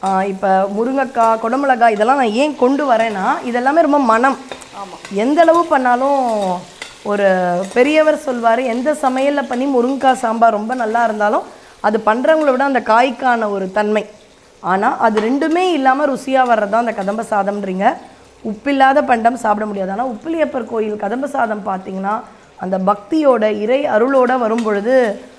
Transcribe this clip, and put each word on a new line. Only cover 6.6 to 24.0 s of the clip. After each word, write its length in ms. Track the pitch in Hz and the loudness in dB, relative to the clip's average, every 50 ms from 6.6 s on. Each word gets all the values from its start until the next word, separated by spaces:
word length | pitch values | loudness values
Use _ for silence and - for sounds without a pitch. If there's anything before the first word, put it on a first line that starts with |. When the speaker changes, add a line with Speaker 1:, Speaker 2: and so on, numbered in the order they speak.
| - - - - - - - - - | -8 -14 -18 -18 -18 -18 -18 -12 -6
Speaker 1:
ஒரு 240 | 208 202 202 202 196 185 185 180 180 175 175 196 190 - | -4 -2 2 2 2 4 2 2 0 0 -2 -4 -2 2
பெரியவர் 460 | 240 254 285 302 311 311 311 302 302 302 277 | 2 2 4 4 4 4 4 2 0 -2 -6
சொல்வாரு, 380 | 254 247 226 233 226 233 269 | -6 0 2 2 2 2 0
"எந்த 280 | 254 226 247 254 302 302 | -2 -2 -2 0 -2 -2
சமையல்ல 540 | 302 - 262 254 262 269 277 294 285 262 240 | 0 -2 -2 0 0 0 0 0 -2 -4 -4
பண்ணி 180 | 254 240 262 | -4 -4 -2
முருங்கைக்காய் 560 | 285 269 247 233 254 277 262 269 262 254 247 - | 0 0 0 0 0 -2 0 2 0 0 2 -2
சாம்பார் 340 | 226 220 226 226 233 220 208 | -4 0 2 2 2 2 0
ரொம்ப 140 | 214 220 254 | -4 -4 -4
நல்லா 300 | 254 233 220 220 233 233 | -4 -4 -2 0 0 0
இருந்தாலும், 400 | 226 214 214 208 208 226 339 415 - - - - - - - | 0 0 0 0 0 0 0 -4 -6 -18 -20 -20 -20 -18 -4
அது 180 | - 214 214 214 214 | -4 -2 -2 0 0
பண்றவங்களை 460 | 208 220 233 254 302 320 311 311 285 | 0 0 0 2 2 2 2 2 2
விட 120 | 254 247 277 | 2 2 0
அந்த 160 | 277 269 240 | 0 0 -2
காய்க்கான 720 | 214 - 220 233 247 277 233 - 269 254 240 233 220 208 | 2 2 4 4 4 2 0 -2 0 0 0 0 0 -2
ஒரு 220 | 202 196 190 185 | -2 -4 -4 -4
தன்மை." 340 | 190 208 208 208 214 214 202 - - - - - - _ _ - _ - | -2 -2 0 0 0 -2 -2 -4 -16 -20 -20 -20 -20 _ _ -20 _ -10
ஆனா, 380 | - 175 185 190 208 247 - - | -4 -2 0 0 0 0 0 2
அது 240 | 226 226 220 214 | 0 2 2 2
ரெண்டுமே 440 | 208 226 254 277 294 320 311 349 370 370 349 294 | 0 0 0 0 0 0 0 0 0 0 0 0
இல்லாம 280 | 262 262 262 277 302 | 2 2 2 2 0
ருசியா 380 | 285 262 247 262 269 262 262 262 247 | -2 -2 -4 -4 -2 0 0 2 4
வர்றது 180 | 233 214 208 202 | 2 2 2 0
தான் 180 | 202 226 240 233 | 0 0 0 -2
அந்த 60 | 208 | -4
கதம்ப 300 | - 190 190 202 220 226 | -4 -4 -4 -4 -6 -4
சாதம்ன்றீங்க. 720 | 226 226 202 196 202 208 208 202 190 185 185 196 233 330 359 - - - - - - - - | -2 -2 -2 -2 -2 -4 -6 -6 -6 -4 0 0 0 0 -2 -12 -20 -20 -20 -20 -20 -20 -12
உப்பில்லாத 600 | - 226 208 208 - 285 285 269 262 262 269 294 | -10 -10 -10 -6 -4 -2 2 4 4 4 4 2
பண்டம் 360 | 269 254 247 233 220 233 254 247 | 2 2 0 2 2 0 -2 0
சாப்பிட 280 | - 214 208 214 214 | -2 -2 -2 0 -2
முடியாது. 260 | 214 202 196 190 185 | -6 -4 -6 -6 -6
ஆனா, 160 | 190 202 247 269 | -4 -4 -4 -6
உப்பிலியப்பர் 580 | 233 214 - 320 330 330 302 277 - 262 226 | -6 -8 -8 -6 -2 -2 -2 -2 -2 -6 -8
கோயில் 320 | 220 233 226 220 214 208 208 | -6 -4 -4 -4 -4 -4 -6
கதம்ப 300 | 208 202 220 254 269 269 | -6 -6 -4 -4 -6 -4
சாதம் 380 | 277 262 233 220 214 214 190 | -2 -2 -2 -2 -4 -6 -6
பார்த்தீங்கன்னா, 560 | 208 190 185 190 - 190 190 190 196 214 233 247 - - - - - - - | -6 -6 -6 -8 -10 -8 -6 -4 -4 -4 -6 -8 -12 -20 -20 -20 -20 -16 -10
அந்த 200 | - 185 190 185 | -6 -4 -4 -2
பக்தியோட, 840 | 190 196 208 - - - 330 311 302 277 247 233 214 214 214 208 | 0 0 0 0 -2 -4 -2 2 4 4 4 4 2 0 0 -2
இறை 240 | 208 220 254 277 285 | -2 0 0 0 0
அருளோட 520 | 294 220 214 | 0 2 2